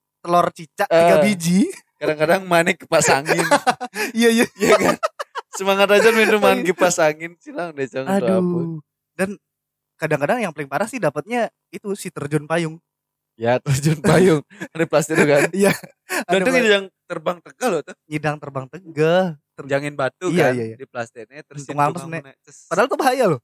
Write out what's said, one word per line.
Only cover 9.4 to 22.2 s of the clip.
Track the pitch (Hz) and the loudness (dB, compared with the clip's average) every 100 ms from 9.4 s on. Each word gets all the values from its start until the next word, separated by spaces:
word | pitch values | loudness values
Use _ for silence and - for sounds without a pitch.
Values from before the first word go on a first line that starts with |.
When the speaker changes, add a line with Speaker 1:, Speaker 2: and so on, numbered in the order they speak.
| _ _ _ _ _ _ | _ _ _ _ _ _
Speaker 1:
kadang-kadang | 156 147 143 240 | -4 -2 0 -2
yang | 202 | -4
paling | 151 139 | -8 -8
parah | 143 220 | -6 -6
sih | 262 | -4
dapatnya | 165 147 185 240 220 - _ | -4 -4 -6 -4 -4 -8 _
itu | 160 208 | -16 -10
si | 202 185 | -10 -10
terjun | - 139 151 147 | -10 -6 -6 -2
payung. | 170 160 165 _ _ _ _ _ | -4 -4 -8 _ _ _ _ _
Speaker 2:
Ya, | _ 113 123 | _ -2 0
terjun | 151 135 147 156 | 0 -2 0 0
payung. | 151 170 185 156 - | 2 4 4 2 -2
<laughs> | - - | -16 -14
Ada | 165 165 | -6 0
plastik | 151 - - | 0 0 0
itu | 151 | 4
kan? | 147 165 | 4 2
Speaker 1:
Iya. | 190 196 - - _ _ 359 226 | 2 0 0 -10 _ _ -8 -2
Speaker 2:
Dan | |
Speaker 1:
Ada | 190 190 | 0 2
Speaker 2:
tuh | |
Speaker 1:
pla- | 262 226 | 2 2
Speaker 2:
yang | 202 190 _ | 2 0 _
terbang | _ 170 160 175 | _ -8 -6 -8
tegak | 156 - 156 | -14 -6 -4
loh | 160 | -2
tuh. | - - _ | -6 -18 _
Speaker 1:
Nyidang | 151 151 147 | -6 -4 -6
terbang | 143 139 131 | -8 -10 -12
tegak. | 156 165 151 156 180 185 151 _ | -16 -12 -2 2 2 0 -6 _
Ter- | - 139 | -20 -4
Speaker 2:
Jangin | 139 147 143 | -4 -4 -4
batu | 135 - 180 | -6 -4 -2
Speaker 1:
Iya, | 170 | 2
Speaker 2:
kan | - | 2
Speaker 1:
iya, | 123 113 | 0 -6
iya. | 117 | -12
Speaker 2:
di | 135 | -14
plastiknya | 123 117 123 110 143 | -12 -12 -14 -20 -20
terus | - 147 | -20 -18
Speaker 1:
Untung | 135 | -10
Speaker 2:
nyentuh | 147 147 | -2 -2
Speaker 1:
ampes, | 170 | -2
Speaker 2:
kamu, | 170 | -10
Speaker 1:
Nek. | 165 | -12